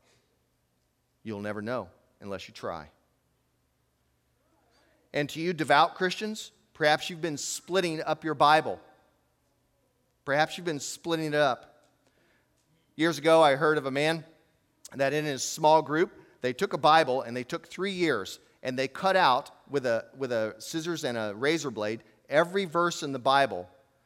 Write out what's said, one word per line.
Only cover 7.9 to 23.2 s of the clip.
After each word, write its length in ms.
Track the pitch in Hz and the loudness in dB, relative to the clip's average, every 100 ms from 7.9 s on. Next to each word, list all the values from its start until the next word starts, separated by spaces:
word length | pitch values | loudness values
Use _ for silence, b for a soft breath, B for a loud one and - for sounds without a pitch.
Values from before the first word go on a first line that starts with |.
| 156 | -2
up 220 | 151 156 | -4 -4
your 100 | 160 | -4
Bible. 460 | 147 147 156 127 90 - _ _ _ _ _ _ _ _ _ _ _ _ _ | 4 6 6 4 -8 -12 _ _ _ _ _ _ _ _ _ _ _ _ _
Perhaps 320 | - 139 156 - | -2 0 0 -2
you've 80 | |
been 160 | 175 147 | -6 -6
splitting 460 | - - 170 160 156 | -8 -10 -4 -2 0
it 80 | |
up. 500 | 147 143 120 - _ _ _ _ _ _ _ _ _ _ _ _ - | 2 2 0 -8 _ _ _ _ _ _ _ _ _ _ _ _ -2
Years 220 | 160 147 | 0 2
ago, 240 | 156 160 | 4 6
I 140 | 151 135 | 6 4
heard 200 | 156 151 | 2 0
of 80 | |
a 60 | 135 | -2
man 340 | 139 151 165 151 _ _ _ _ _ - | -2 0 -2 -8 _ _ _ _ _ -12
that 180 | 131 135 | -2 0
in 140 | 151 151 | 0 -2
his 160 | 131 | -4
small 400 | - - 156 156 | -6 0 4 4
group, 300 | 151 156 202 - B B | 4 0 0 -4 B B
they 140 | 127 | -4
took 180 | 123 202 | -2 -4
a 60 | 165 | 2
Bible 440 | 151 156 135 131 | 6 6 4 -2
and 140 | 113 123 | -4 -8
they 80 | |
took 220 | 123 165 - | -8 -10 -10
three 260 | - 196 | -8 -6
years 460 | 185 165 117 95 - b b | -2 0 0 -4 -14 b b
and 140 | 127 131 | -8 -4
they 100 | 135 | -6
cut 280 | - 190 190 | -2 0 4
out 340 | 156 127 - _ - | 4 4 -2 _ -6
with 160 | 139 123 | -4 0
a, 180 | 113 - 135 | -2 -4 -10
with 140 | 131 | -4
a 220 | 117 110 - | -2 -4 -6
scissors 440 | - 165 165 160 | -10 -8 -6 -6
and 140 | 139 120 | -4 -4
a 160 | 107 | -6
razor 360 | 101 139 165 143 | -2 -2 -2 -4
blade 320 | 107 104 113 _ b - | -6 -6 -6 _ b -2
every 360 | 143 170 196 | 0 2 0
verse 380 | 180 170 175 - | -2 0 0 -2
in 100 | 151 | -8
the 60 | |
Bible 500 | 131 | -2